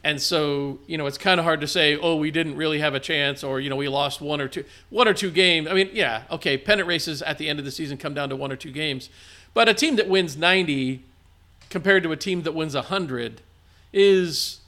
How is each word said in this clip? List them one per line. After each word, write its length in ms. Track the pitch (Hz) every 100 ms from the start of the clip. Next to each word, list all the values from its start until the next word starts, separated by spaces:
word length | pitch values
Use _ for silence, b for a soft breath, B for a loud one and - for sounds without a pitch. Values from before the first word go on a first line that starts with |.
And 180 | 147 147
so, 580 | - 170 147 143 143 131 -
you 100 | 165
know, 100 | 143
it's 120 | 139
kinda 240 | 196 180
hard 180 | 165 156
to 60 | 143
say, 280 | 185 151
"Oh, 220 | 147 170 165
we 140 | 151
didn't 260 | 151 156 143
really 220 | 156 151
have 160 | 151
a 60 | 135
chance," 440 | - 156 143 139
or, 160 | 139 135
you 80 | 139
know, 80 | 135
"We 120 | 143
lost 320 | 139 143 -
one 180 | 147 147
or 80 | 139
two, 160 | 170 143 B B
one 180 | 208 233
or 60 |
two 180 | 196 196
games." 380 | 165 185 170 156
I 60 |
mean, 160 | 190 190
yeah, 300 | 214 151 113 -
okay, 260 | 160 - 139
pennant 320 | - 208 175
races 320 | 165 156 147
at 140 | 160 147
the 120 | 151
end 80 | 143
of 80 | 139
the 40 |
season 280 | 131 151 135
come 160 | 151
down 160 | 147 143
to 60 | 135
one 140 | 139
or 60 | 131
two 160 | 160
games. 380 | 135 156 135 - B B B B
But 160 | - 226
a 60 |
team 220 | 214 311 247
that 120 | 190
wins 280 | 190 175 139
ninety 640 | 170 185 170 139 131 131 - _ _ _ _ _ -
compared 340 | 190 185 190
to 80 | 165
a 40 | 156
team 260 | - 180
that 100 | 160
wins 220 | 160 156
a 80 | 139
hundred 600 | 123 190 165 127 117 113 _ _ b b b
is 680 | 196 202 190 175 147 - -